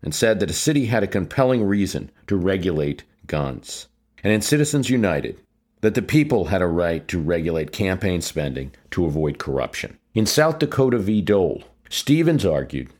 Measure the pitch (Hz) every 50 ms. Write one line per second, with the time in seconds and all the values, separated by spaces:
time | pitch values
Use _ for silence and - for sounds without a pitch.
0 | - - - - - 113 110 98 101 85 80 - - - 156 147 131 107 120 113
1 | 101 98 - 104 90 76 - - 135 127 131 123 107 98 101 101 101 92 - -
2 | - - _ _ _ - 101 98 87 92 95 98 87 90 85 76 73 73 71 -
3 | - _ _ _ _ - - 76 71 67 65 - - - - - - _ _ _
4 | _ _ _ - - 101 107 107 104 - 151 147 147 147 - 143 127 113 131 123
5 | 110 95 82 73 64 58 - - _ _ _ _ _ _ _ _ - 110 104 131
6 | 101 - - 151 151 147 147 110 87 78 101 95 90 87 82 85 87 85 85 82
7 | 78 - - 90 78 76 87 85 80 85 82 80 78 73 - - 107 95 92 92
8 | - 101 92 87 82 - - 85 76 71 65 65 67 69 - - _ _ - -
9 | 90 82 71 78 78 76 71 - - - 67 67 65 - - - - - - -
10 | _ _ _ 110 110 107 - - 151 160 160 156 156 143 - - 135 131 120 120
11 | 98 95 110 107 95 78 104 101 92 80 - - - - _ _ _ - - -
12 | - - 143 160 165 160 165 139 104 95 78 73 71 69 - 67 64 65 - _